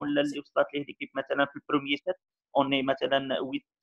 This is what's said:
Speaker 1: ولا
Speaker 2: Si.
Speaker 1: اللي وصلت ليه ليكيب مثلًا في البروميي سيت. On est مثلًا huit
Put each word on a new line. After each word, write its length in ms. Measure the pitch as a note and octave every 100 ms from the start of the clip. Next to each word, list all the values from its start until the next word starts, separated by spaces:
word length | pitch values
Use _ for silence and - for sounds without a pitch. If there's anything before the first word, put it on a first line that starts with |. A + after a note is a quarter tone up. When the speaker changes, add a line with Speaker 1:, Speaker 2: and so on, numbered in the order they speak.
Speaker 1:
ولا 200 | D3 D3
Speaker 2:
Si. 40 | D3
Speaker 1:
اللي 140 | C#3+
وصلت 260 | - C#3+ D3
ليه 100 | C#3+ C#3+
ليكيب 220 | - C3+
مثلًا 300 | C3+ - C#3 C#3
في 100 | D3
البروميي 400 | - D3 C#3 C#3+
سيت. 180 | F3+ - _ _ _ C3+
On 60 | C3+
est 100 | C#3
مثلًا 540 | C3+ C3+ C3 C#3 C3+ F2+
huit 240 | C3 C#3+ - _